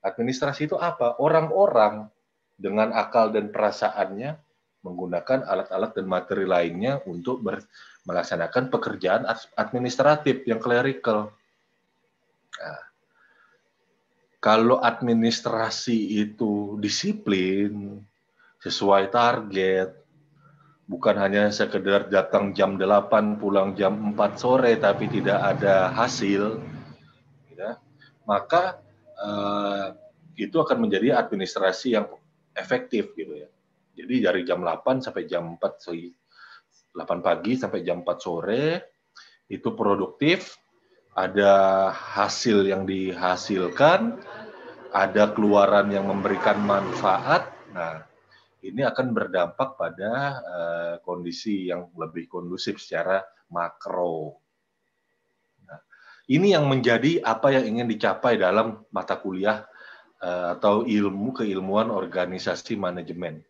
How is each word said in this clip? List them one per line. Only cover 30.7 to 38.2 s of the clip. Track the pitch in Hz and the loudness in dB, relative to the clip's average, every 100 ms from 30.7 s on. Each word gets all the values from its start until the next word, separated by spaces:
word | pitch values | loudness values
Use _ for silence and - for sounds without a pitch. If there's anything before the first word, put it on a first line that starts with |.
| 123 110 | 2 2
menjadi | 98 117 123 | 2 2 2
administrasi | 117 101 95 - 95 92 131 110 | 0 -4 -6 0 0 0 -2 -2
yang | 101 - _ _ _ - | -2 -12 _ _ _ -14
efektif | - 127 - 113 98 | -4 -4 -2 -4 -4
gitu | - 80 76 | -8 -12 -12
ya. | - _ _ _ _ | -16 _ _ _ _
Jadi | - 120 127 | -20 -4 0
dari | 98 92 85 | 2 0 0
jam | 87 | -2
delapan | 87 82 - 131 | -2 -2 -2 -2
sampai | 127 98 82 | -2 -8 -6
jam | 90 85 82 | -6 -6 -6
empat | 98 - | -6 -6
sore, | - 85 87 _ _ _ - - _ _ _ 87 | -12 -12 -12 _ _ _ -20 -20 _ _ _ -14
delapan | 80 87 | -6 -2
pagi | 87 87 107 127 | 0 0 0 -2
sampai | 104 101 | -2 -6
jam | 87 87 | -4 -4
empat | 85 87 | -4 -6